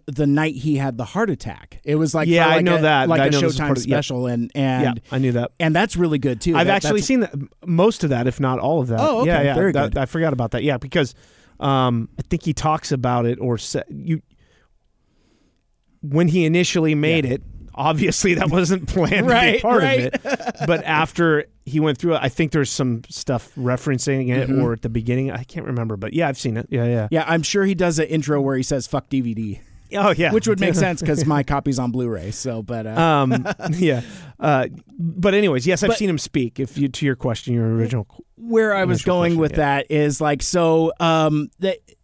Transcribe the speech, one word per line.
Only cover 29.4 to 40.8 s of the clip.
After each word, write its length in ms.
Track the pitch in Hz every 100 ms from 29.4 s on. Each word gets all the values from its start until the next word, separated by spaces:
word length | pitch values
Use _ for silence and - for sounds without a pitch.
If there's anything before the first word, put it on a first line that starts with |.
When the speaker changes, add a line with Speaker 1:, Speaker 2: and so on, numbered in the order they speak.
| 107 98 - - -
Speaker 2:
Oh, 160 | 202 202 156
yeah. 160 | 165
Speaker 1:
Which 160 | 214 226
would 100 | 196
make 160 | 190
Speaker 2:
<laughs> 120 | 175 185
Speaker 1:
sense 140 | 165
'cause 220 | 160 151 151
my 160 | 147
copy's 340 | 135 143 143 127
on 140 | 123
Blu-ray, 380 | 120 120 101 92
so, 280 | 110 131 113
but, 240 | 107 117 110
uh, 100 | 113
Speaker 2:
Um, 460 | 165 147 135 127 127 -
Speaker 1:
<laughs> 100 | 180
Speaker 2:
yeah. 280 | 165 175 123 - - 151 -
Uh, 260 | 151 135 127 - - 277
but 340 | 165 175 196
anyways, 300 | 196 202 127 135
yes, 160 | 175
I've 60 | 208
Speaker 1:
But 80 | 226
Speaker 2:
seen 100 | 202
him 80 | 160
speak, 400 | - 147 120 -
if 180 | 131 -
you, 120 | 139
to 180 | - 143
your 80 |
question, 400 | 127 127 110 -
your 140 | 120 113
original 360 | 113 113 120
qu-, 200 | 101 - - -
Speaker 1:
where 380 | 233 220 220
I 100 | 196
was 140 | 185 170
Speaker 2:
initial 160 | -
Speaker 1:
going 160 | 180 170
Speaker 2:
question, 80 | 170
Speaker 1:
with 100 | 151
Speaker 2:
yeah. 40 | -
Speaker 1:
that 280 | 143 139 -
is, 300 | 151 147 135
like, 220 | 151 147
so, 500 | - 180 165 165